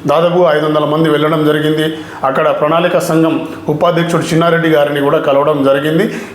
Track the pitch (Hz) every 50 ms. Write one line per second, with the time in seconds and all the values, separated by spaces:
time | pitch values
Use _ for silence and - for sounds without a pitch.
0 | - 143 143 165 170 175 175 180 175 160 151 151 156 151 151 151 151 143 151 165
1 | 160 156 147 143 151 156 160 156 151 151 151 156 156 156 156 156 156 160 156 -
2 | - - - - - 135 139 160 156 151 135 - 151 151 160 170 180 170 185 165
3 | - - 160 160 160 160 - - - - - - - - 151 - 175 175 170 170
4 | 170 165 170 160 - - 165 160 165 170 165 165 165 160 156 147 143 147 147 143
5 | 139 139 156 151 156 147 139 139 143 151 156 139 135 139 139 143 147 156 160 175
6 | 202 170 - - - -